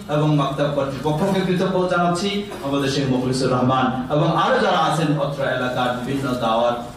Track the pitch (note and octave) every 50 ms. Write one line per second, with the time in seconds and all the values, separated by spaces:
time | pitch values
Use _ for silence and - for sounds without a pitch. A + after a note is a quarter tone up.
0 | - - D3+ D3+ D#3 D3+ D3+ C#3+ C#3 C#3+ D3 D3+ C#3+ D3 C#3+ C#3 C3 C#3 C3+ B2
1 | - D#3 D3+ D3+ - G3 F#3+ F#3+ F3+ F#3 F3+ F3+ F#3+ F3+ F3+ F#3 F3+ F3 F3+ F3+
2 | F3 F3 F3 - G3+ G3+ G3 G#3 G3+ - - - - C#3 C#3+ C#3 C3+ B2+ C3+ C#3
3 | B2+ B2+ B2+ B2+ B2+ B2+ B2+ C3 C3 B2 C3 B2+ B2+ D3+ - - B3 A#3 - -
4 | - - D3+ D3+ E3+ E3 - - G3 B3 B3+ - - F#3+ F3 D#3 D#3 D#3 D#3 D#3+
5 | D#3 D3 - - - - - A2+ - - - B2+ B2+ B2+ B2 B2 B2+ B2 A#2+ A#2+
6 | A#2 C3+ C3+ C3+ C3 B2+ A#2+ - A2+ A2+ A2+ A#2 A#2+ A#2+ A#2 A#2+ A#2+ - -